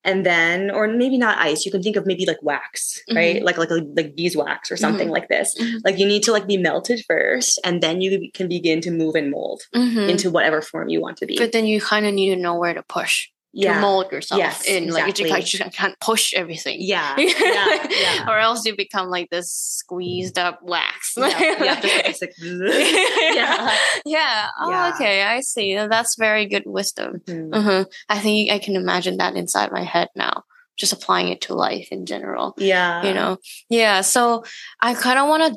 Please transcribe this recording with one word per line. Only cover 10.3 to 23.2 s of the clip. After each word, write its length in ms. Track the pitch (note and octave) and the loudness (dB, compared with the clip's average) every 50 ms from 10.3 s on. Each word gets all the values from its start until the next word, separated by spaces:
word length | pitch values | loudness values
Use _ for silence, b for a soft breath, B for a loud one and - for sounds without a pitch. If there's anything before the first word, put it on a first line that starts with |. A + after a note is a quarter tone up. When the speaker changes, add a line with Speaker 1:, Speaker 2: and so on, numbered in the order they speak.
Speaker 1:
whatever 320 | E3 E3+ - D#3+ D#3 D#3 D#3 | 2 2 2 2 2 0 -4
form 260 | - - D#3+ E3 - | -6 -8 -8 -4 -2
you 120 | E3 E3 | -2 -2
want 160 | E3 - - | -2 -4 -6
to 100 | - - | -8 -6
be. 100 | - F3 | -4 0
Speaker 2:
But 140 | G3 A#3+ A3+ | 0 0 2
then 160 | A#3 A3+ A3 | 2 0 2
you 120 | G#3+ G#3+ G#3 | 2 2 0
kinda 320 | F#3+ - G#3 G#3+ G#3+ G#3 | 0 0 0 2 2 2
need 220 | G3+ G3 F#3+ G3 F#3+ | 2 2 2 2 2
to 80 | F3+ | 0
know 140 | F3+ F3 E3+ | 0 -2 0
where 180 | E3+ F3 F3 E3 | 0 0 -2 -2
to 80 | E3+ | -4
push 460 | - - - E3+ E3+ - - - - - _ _ _ _ - | -10 -8 -6 -6 -2 -2 -2 -2 -4 -8 _ _ _ _ -2
Speaker 1:
Yeah. 220 | - G3 F#3 E3+ | 0 2 2 2
Speaker 2:
to 60 | D#3 | 4
mold 300 | G3 G3+ G3 F#3+ F#3 F#3 | 4 4 4 2 2 -2
yourself 280 | - C#3 - - - G3 | -6 -8 -6 -2 0 0
Speaker 1:
Yes, 260 | E3+ D3 C#3+ - - | 0 0 -2 -4 -2
Speaker 2:
in. 240 | - G3 F3+ E3+ D#3 | 0 0 0 0 0
Like, 140 | E3 D#3+ D3+ F#3+ G3 - | 0 0 0 0 0 0
you 60 | E3+ | 0
Speaker 1:
exactly. 40 | D#3+ | 2
Speaker 2:
can't, 240 | F#3+ F#3 F3+ - - | 2 0 0 -2 -4
you 60 | F#3+ - F#3 | -4 -4 -8
can't 280 | - - G3+ F#3+ - _ | -4 -4 -4 -4 -4 _
push 340 | - - A3+ A3 - - - | -2 0 0 2 0 0 0
everything. 440 | F#3+ F3 E3 E3 D3+ - C3+ C3+ - | -2 -4 -4 -10 -8 -8 -8 -6 -4
Speaker 1:
Yeah. 320 | F#3 F#3 G3 F3 D3+ C#3+ C#3 | -2 -2 -2 0 -2 -2 0
Speaker 2:
<laughs> 40 | C4 | 2
Speaker 1:
Yeah. 680 | D4+ F#4 E4+ - - F#4 A4 G3+ G3 - - - - - | 2 2 2 2 2 2 4 2 2 2 2 0 0 -2
Yeah. 340 | F#4 - - - - - - A#3 | -2 0 0 0 0 0 0 0
Speaker 2:
Or 80 | A3 G#3+ | 2 4
else 260 | A3 A3+ A#3+ A#3 G#3+ | 4 2 2 0 -2
you 100 | A3+ G#3 | -4 -4
become, 340 | G3 G3 - - G3+ F#3 F#3 | -4 -6 -4 -4 -4 -4 -2
like, 200 | F3+ F3 E3+ - | -4 -4 -4 -4
this 220 | E3+ F3 F3 - - | -4 -6 -4 -6 -8
squeezed 840 | - - - - - - _ F3+ F3+ F3+ F3 F3+ F3+ F#3 F3+ - F#3 | -8 -6 -6 -8 -8 -8 _ -8 -8 -6 -4 -4 -4 -6 -4 -2 0
up 220 | F3 F3 E3+ - - | -2 -2 -2 -6 -6
wax. 500 | F3 F3 E3 - - - - - - - | -4 -2 0 -2 -2 -4 -6 -10 -8 -2
Speaker 1:
Yeah. 120 | A#3 B3+ - - E4 F#4 D#4 - - C#4+ | 0 0 0 2 2 0 0 2 2 0
Yeah. 160 | F#3+ E3 - | 0 0 0
Just, 140 | - F#3+ - | 0 0 0
like, 140 | - - F3 | 0 0 -2
it's 120 | - - | -4 -4
like, 120 | F3+ - - | -10 -12 -12
<laughs> 0 | E3+ | -12
Speaker 2:
<laughs> 960 | E3 E3+ F3+ F3+ F#3 G#3 A#3 C4 D4+ E4 D#4+ F#4+ F#4+ A#4+ - - | -10 -8 -6 -2 -2 0 2 2 2 4 4 4 2 2 2 2